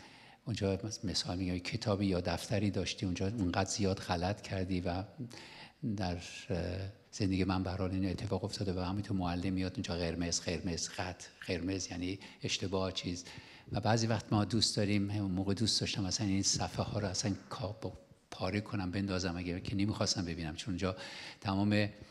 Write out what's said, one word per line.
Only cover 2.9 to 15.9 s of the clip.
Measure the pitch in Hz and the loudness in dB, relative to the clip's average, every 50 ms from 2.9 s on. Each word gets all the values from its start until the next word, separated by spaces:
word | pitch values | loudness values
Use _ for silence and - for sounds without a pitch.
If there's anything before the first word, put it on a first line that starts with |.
| - - 104 | -2 -2 0
اونجا | 95 87 - 95 | 0 0 0 0
اونقدر | 95 113 120 92 87 87 98 95 - | 0 0 2 0 2 2 2 2 0
زیاد | - - 101 95 95 - | 2 2 2 2 2 0
غلط | - - 92 85 87 92 107 - | 0 -2 0 0 0 0 0 -2
کردی | - - 110 95 92 90 95 90 | -4 -4 -2 -2 0 0 0 0
و | 85 90 85 92 98 - - - 123 117 - - - - - - - - - _ - 117 104 | 0 0 -2 -2 -4 -6 -8 -10 -10 -10 -10 -12 -14 -14 -16 -16 -18 -18 -10 _ -4 -2 0
در، | 95 95 90 90 87 - - - - - - | 0 0 0 -2 -4 -6 -8 -12 -10 -6 -2
اه، | 98 87 90 90 90 92 95 98 - - - - | -2 0 0 -2 -2 -4 -6 -8 -10 -12 -16 -10
زندگی | - - 107 95 95 90 92 | -2 0 2 2 4 4 4
من | 92 92 92 | 4 2 2
به | 92 95 | 2 0
هر | 90 | 0
حال | 95 95 92 | 0 0 0
این | 95 95 98 92 | 2 2 2 0
اتفاق | 90 - - 101 98 95 - | 0 -2 -2 0 0 0 0
افتاده | 98 - - 101 92 | -2 -4 -2 -2 0
و | 87 92 | 0 0
همینطور | 90 90 95 104 101 - 98 | 0 0 0 0 0 0 0
معلم | 92 90 87 85 90 87 95 | 2 2 2 0 0 0 2
میاد | 92 95 92 92 | 2 2 0 0
اونجا | - - 92 - 87 | -2 -2 -2 -2 0
قرمز، | 85 87 82 82 82 92 85 85 - | 0 0 0 0 0 0 0 0 0
قرمز، | - 98 87 78 - 92 85 78 - - | 0 0 -2 0 0 -2 -2 -2 -2 -4
خط، | - - 92 92 92 - - - - - - | -4 -4 -4 -4 -6 -8 -12 -16 -16 -8 -4
قرمز | - 95 85 85 92 95 92 87 - | -2 -2 0 0 0 -2 -2 -2 -4
یعنی | 92 85 87 90 98 - - - - - | -4 -4 -4 -4 -4 -6 -8 -14 -10 -6
اشتباه | - 92 - - - 90 95 95 92 95 | -4 -2 -2 -2 -2 0 0 2 0 0
چیز. | 92 - - 90 87 87 - - - - - - - - - - | -2 -2 -2 -2 -4 -4 -6 -10 -14 -16 -16 -18 -20 -20 -8 -4
و | - 104 | -2 2
بعضی | 104 107 107 - 113 | 4 4 4 4 4
وقت | 110 117 98 - - | 4 2 0 2 2
ما | - 104 104 | 4 4 4
دوست | 95 - 107 98 - - | 4 4 4 4 4 4
داریم، | 117 104 98 104 104 101 101 | 2 4 4 4 4 2 2
اون | 101 104 101 95 | 0 0 0 2
موقع | 90 92 92 101 98 | 0 2 2 2 2
دوست | 90 113 104 - - | 2 2 2 2 2
داشتم | 104 98 | 0 0